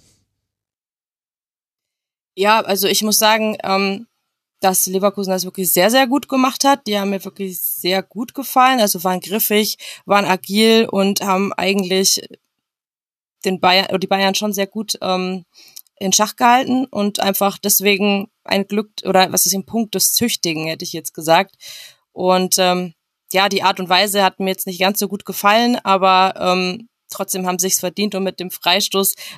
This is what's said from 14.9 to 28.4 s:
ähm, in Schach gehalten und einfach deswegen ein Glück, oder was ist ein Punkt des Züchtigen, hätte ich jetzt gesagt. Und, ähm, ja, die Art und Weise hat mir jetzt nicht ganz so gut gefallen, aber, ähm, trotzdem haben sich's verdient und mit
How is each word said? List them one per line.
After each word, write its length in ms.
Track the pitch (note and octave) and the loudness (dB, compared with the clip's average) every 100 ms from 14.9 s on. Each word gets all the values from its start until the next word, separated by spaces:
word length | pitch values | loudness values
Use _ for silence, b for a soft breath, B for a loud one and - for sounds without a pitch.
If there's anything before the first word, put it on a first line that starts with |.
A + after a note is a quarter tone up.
| - | -6
ähm, 440 | F3+ F#3 F#3 F#3 E3+ B B B B - | -4 -2 -4 -6 -10 B B B B -6
in 140 | F#3+ | 0
Schach 240 | - - - | 2 0 2
gehalten 480 | A#3+ B3 C4+ B3+ | 4 4 2 -2
und 360 | C4 G#3 G3+ G3+ | -2 -2 -4 0
einfach 360 | G3 G3 G3+ - | -2 0 -2 -2
deswegen 720 | G3+ - G3 G3 G#3 G3+ G3 _ | -2 0 2 2 2 0 -4 _
ein 220 | - G3 G3 | -4 -2 -2
Glück, 240 | G#3 G#3+ - | -4 -4 -8
oder 280 | F#3+ F#3 F#3 | 0 2 2
was 140 | F3+ - | 2 -2
ist 80 | |
ein 100 | G3 | -2
Punkt 300 | - A3+ A3 | -4 -4 -2
des 180 | F#3+ - | -2 0
Züchtigen, 540 | - A#3 - E3+ D#3 D#3+ | 0 -2 -2 -4 -4 -6
hätte 180 | D#3+ | -6
ich 80 | F3+ | -8
jetzt 220 | E3 - | -10 -12
gesagt. 400 | - D#3 E3 G3 _ B B B B B | -8 2 4 2 _ B B B B B
Und, 440 | - F#3 F#3 F#3 - | -4 0 2 2 2
ähm, 340 | F#3 F3+ F3+ - _ _ - | 2 0 -4 -12 _ _ -4
ja, 160 | F#3 G3+ | 0 0
die 140 | F#3+ | 2
Art 180 | F#3 G3 | 0 -2
und 80 | F3+ | 0
Weise 340 | F#3 G#3 G3 | 2 2 2
hat 180 | F#3 - | 0 0
mir 100 | F#3+ | -4
jetzt 160 | F#3 - | -4 -6
nicht 140 | F3 | -2
ganz 180 | F#3 G3+ | -2 0
so 100 | G3 | -4
gut 160 | G3+ | -6
gefallen, 540 | - F#3 G3+ A3 A#3+ B3 | -10 -2 2 4 2 0
aber, 500 | - G3 F#3+ F#3 F#3+ - | 0 2 4 4 2 0
ähm, 500 | F#3 F#3 F#3 F#3 A#3 _ - | 0 0 -2 -6 -14 _ -18
trotzdem 360 | - G3 F#3+ F#3 | -10 -8 -6 -4
haben 120 | F3+ | -2
sich's 220 | F#3+ - | -2 -2
verdient 340 | F3+ E3+ G#3 | -4 -4 -4
und 100 | G3 | -2
mit 160 | F#3+ - | -4 -6